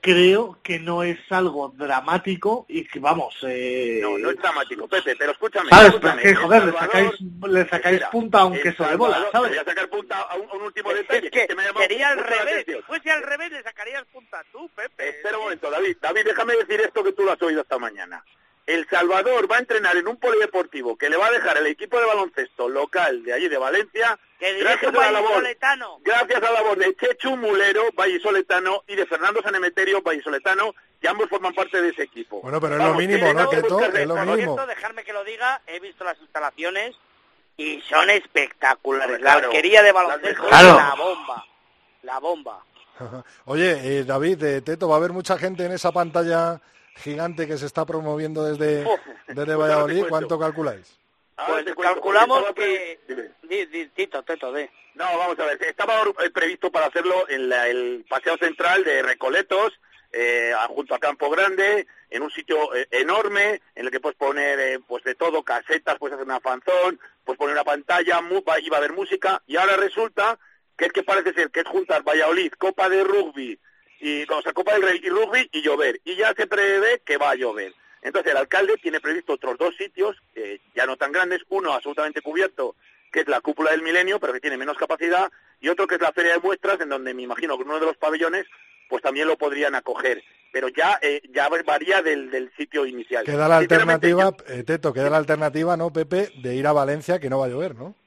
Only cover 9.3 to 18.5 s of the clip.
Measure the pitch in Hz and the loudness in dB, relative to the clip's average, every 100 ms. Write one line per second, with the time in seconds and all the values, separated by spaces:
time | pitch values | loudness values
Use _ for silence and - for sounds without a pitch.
9.3 | 233 247 147 156 175 185 208 123 196 196 | 0 0 -2 -4 -4 -4 -6 -6 -8 -6
10.3 | 180 208 196 208 196 202 202 202 240 180 | -8 -10 -12 -12 -10 -4 -4 0 -2 0
11.3 | 254 202 185 196 202 190 220 277 277 233 | -2 -2 -2 -4 0 0 2 0 0 -2
12.3 | 226 214 320 - 330 - 320 311 311 285 | -2 -2 -4 -6 -10 -8 -10 -2 -2 -2
13.3 | 285 339 294 226 220 214 277 254 254 233 | -8 -8 -12 -14 -14 -12 -12 -14 -20 _
14.3 | 175 156 233 330 - 220 _ 139 147 160 | -18 -16 -20 -20 -14 -14 _ -10 -8 -8
15.3 | 214 220 165 151 147 190 170 147 190 214 | -6 -6 -6 -6 -2 -2 -2 -2 0 0
16.3 | 214 233 233 208 208 214 - 196 190 196 | 0 0 0 0 0 0 0 -2 0 0
17.3 | 170 170 156 139 131 120 101 90 85 _ | 2 0 -2 -2 -4 -6 -10 -16 -16 _
18.3 | _ _ | _ _